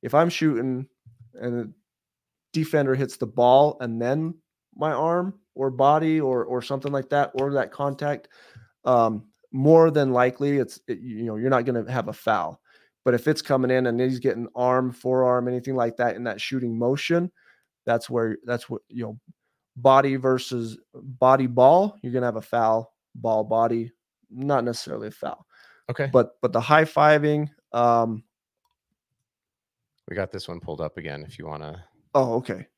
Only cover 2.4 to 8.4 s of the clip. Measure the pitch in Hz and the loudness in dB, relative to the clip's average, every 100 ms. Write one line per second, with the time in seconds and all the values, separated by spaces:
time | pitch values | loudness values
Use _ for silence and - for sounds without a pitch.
2.4 | _ 165 156 156 139 131 135 - 113 110 | _ -6 -2 0 0 0 -2 -6 -8 2
3.4 | 120 131 147 147 123 113 120 143 160 160 | 6 6 6 2 -8 -6 -2 -2 -4 -10
4.4 | _ _ _ - 156 131 160 170 185 196 | _ _ _ -6 -4 -2 -2 -2 -4 -10
5.4 | _ - 135 127 139 151 160 160 139 127 | _ -6 -6 2 4 4 2 0 0 -2
6.4 | - 127 120 139 139 139 131 143 143 131 | -2 -6 -4 -8 -4 -6 -2 -2 -2 -2
7.4 | 139 143 117 - 143 139 147 147 - _ | -2 -2 -4 -4 -6 -4 -6 -6 -10 _